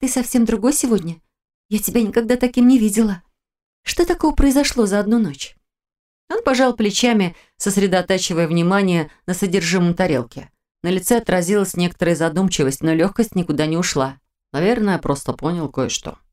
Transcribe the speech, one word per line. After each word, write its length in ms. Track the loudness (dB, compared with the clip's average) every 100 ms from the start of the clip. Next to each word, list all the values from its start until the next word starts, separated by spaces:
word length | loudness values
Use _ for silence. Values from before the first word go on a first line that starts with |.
«Ты 80 | -4
совсем 360 | -4 -2 0
другой 280 | 2 0 0
сегодня. 480 | 0 0 0 -2 -12 _ _ _ _ -6
Я 100 | -4
тебя 240 | -2 -2
никогда 340 | 0 0 0 2
таким 320 | 0 4 6
не 100 | 6
видела. 440 | 4 2 0 -2 _ _ _ _ _ _
Что 240 | -6 -2 0
такого 280 | 2 0
произошло 520 | 4 4 4 0 0 0
за 140 | 0
одну 180 | 0 0
ночь?» 380 | -2 -6 -14 -18 _ _ _ _ _ _ -8
Он 100 | -4
пожал 300 | 0 2 2
плечами, 600 | 2 -2 0 2 2 0 -4 _ -8
сосредотачивая 920 | -4 0 2 2 0 -2 -2 -2 0
внимание 640 | 2 2 2 2 0 -2 _ -8
на 80 |
содержимом 600 | -4 0 0 0 0 2
тарелки. 560 | 0 0 -2 -4 -12 -20 _ _ _
На 60 | -4
лице 300 | -2 0 0
отразилась 580 | 0 -2 0 0 0 -2
некоторая 380 | -2 -2 -2
задумчивость, 680 | 0 0 0 0 0 -2 0
но 120 | 0
лёгкость 400 | 2 0 0 -2
никуда 320 | -2 -4 -2 -2
не 100 | -2
ушла. 420 | -2 -2 -4 -6 _ _ _
«Наверное, 460 | -4 0 0 0 -2
просто 340 | -2 -6 -6
понял 360 | -6 -4 -4 -6
кое-что». 500 | -4 -4 -6 -10 -16 _